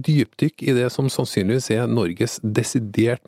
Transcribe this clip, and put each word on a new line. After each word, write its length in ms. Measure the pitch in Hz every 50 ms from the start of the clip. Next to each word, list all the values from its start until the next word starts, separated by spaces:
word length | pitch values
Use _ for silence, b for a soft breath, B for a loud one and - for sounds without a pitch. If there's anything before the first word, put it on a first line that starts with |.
dypdykk 600 | 131 - 151 143 - - - - 143 156 _ - -
i 80 | 139 131
det 140 | 120 123 123
som 160 | - - 135
sannsynligvis 640 | 135 - - 131 - - 104 92 98 120 131 - -
er 160 | 110 113 120
Norges 540 | 117 113 117 95 85 87 - 120 - - -
desidert 800 | - 107 107 123 117 - - 127 113 101 98 110 113 120 123 - -